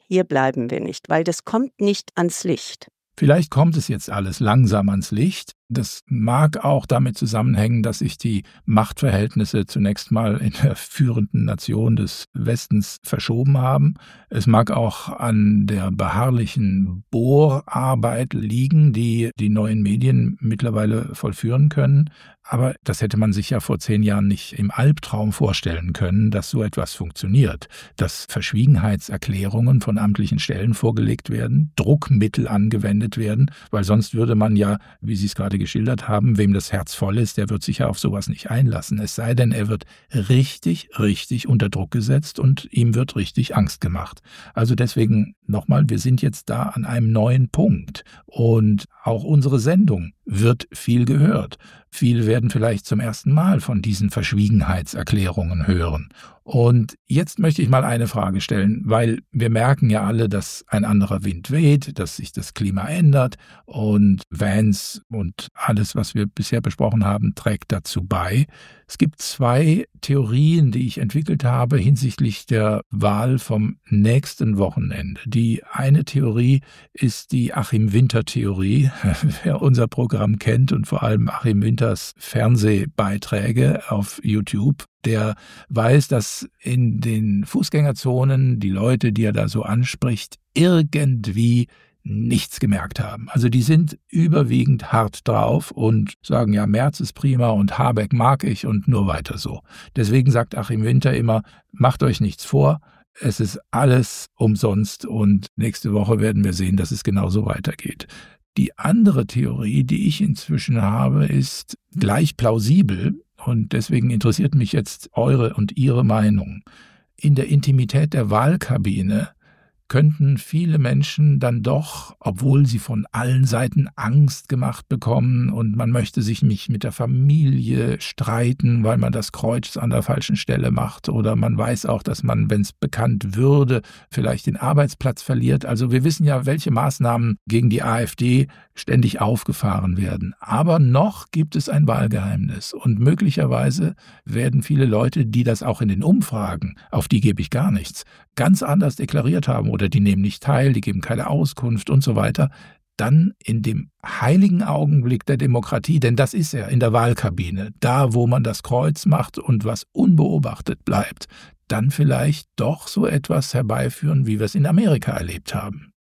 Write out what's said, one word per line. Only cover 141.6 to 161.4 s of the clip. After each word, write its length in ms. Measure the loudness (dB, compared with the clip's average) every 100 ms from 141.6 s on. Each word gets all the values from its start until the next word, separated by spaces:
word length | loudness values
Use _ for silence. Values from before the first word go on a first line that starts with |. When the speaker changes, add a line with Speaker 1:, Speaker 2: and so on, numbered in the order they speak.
| -2
Speaker 2:
ein 180 | 2 2
Wahlgeheimnis 840 | 2 0 0 -2 -2 -4 -6 -12
und 260 | -4 -2 2
möglicherweise 960 | 2 2 2 0 0 0 0 0 -2 -4 -14 -18
werden 380 | -8 -4 0 0
viele 240 | 0 0 2
Leute, 400 | 2 0 0 0
die 180 | 0
das 180 | 0 0
auch 200 | -2 -2
in 60 | 0
den 140 | 0
Umfragen, 760 | 2 2 0 -4 -4 -4 -8 -10 -6
auf 160 | -6 0
die 140 | 2
gebe 220 | 2 0
ich 80 | -2
gar 200 | -2 0
nichts, 340 | -2 -4 -14 -20 -20 _
ganz 300 | -2 2 2
anders 320 | 2 0 0 -2
deklariert 500 | -4 -2 0 0 0
haben 240 | -2 -2
oder 180 | -2 0
die 120 | 2
nehmen 220 | 2 2
nicht 200 | 0 -2
teil, 300 | -2 2 2
die 80 | 0
geben 200 | -2 -4
keine 280 | -4 -4 -2
Auskunft 600 | -2 -2 -2 -4 -4 0
und 140 | 2
so 140 | 2 2
weiter, 340 | 0 0 -2 -4 -20 _ _ -6
dann 380 | 2 4 4 0
in 240 | -4 -2
dem 280 | -2 -4 -6 _
heiligen 580 | -14 -2 2 4 4 2
Augenblick 640 | 0 0 2 2 2 0 0
der 100 | 0
Demokratie, 640 | 2 0 0 -4 0 2
denn 160 | 2 2
das 180 | 0
ist 180 | 0 -4
er 160 | -4 -2
in 120 | 0
der 120 | 2
Wahlkabine, 800 | 4 2 0 -2 -4 -6 -6 -8 -4
da 340 | 0 2 2
wo 140 | 2 2
man 160 | 2
das 220 | 0 -4
Kreuz 420 | -4 -2 0 0 0
macht 320 | 0 -2 -6
und 260 | -2 -2
was 220 | -2 -6 -6
unbeobachtet 920 | 0 4 4 2 0 -2 -6 -8 -6
bleibt, 420 | -2 -2 -2 -8 -20 -20